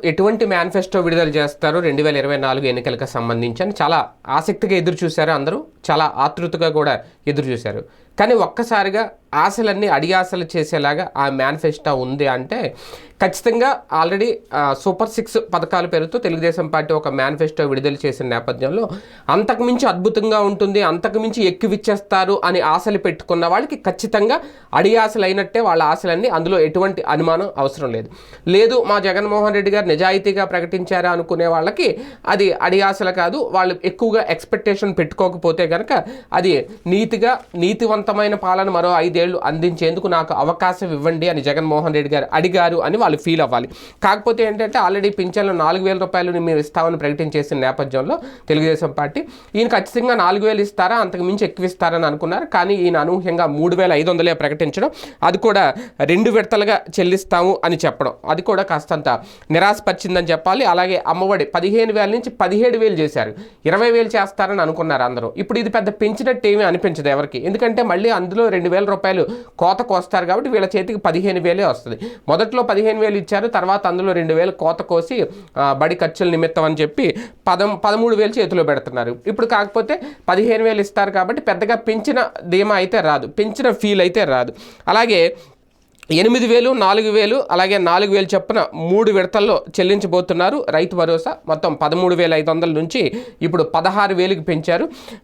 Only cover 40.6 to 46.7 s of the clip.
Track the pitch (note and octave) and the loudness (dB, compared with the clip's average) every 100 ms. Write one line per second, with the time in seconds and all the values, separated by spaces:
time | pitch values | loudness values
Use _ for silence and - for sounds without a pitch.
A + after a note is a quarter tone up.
40.6 | F#3 F3+ F#3 D3 D#3 D#3+ F3 D#3 C3+ C#3+ | -2 -2 -6 -2 -2 0 -2 0 -2 -2
41.6 | D#3 D3+ E3 D3+ C#3+ D3 - D#3 F3+ F3+ | 0 0 0 -2 0 -2 0 0 0 2
42.6 | E3+ E3+ C#3+ G#3+ G3 D3 E3+ D#3+ C3 A#2+ | 2 0 -2 0 0 0 0 0 0 -2
43.6 | A#2+ - - - F#3+ G#3 A#3 A#3 A3 G#3+ | -4 -12 -20 -2 0 2 0 0 0 -2
44.6 | A3 B3+ F#3 G3+ G#3 G3+ F3+ G#3 G3 F3 | -2 0 0 0 -2 -2 -2 -2 -2 0
45.6 | D#3 F#3 F#3+ F#3 F#3 F#3 F3 E3+ E3+ D#3 | 0 0 0 -2 -2 -2 -2 -2 0 0
46.6 | D3+ | -2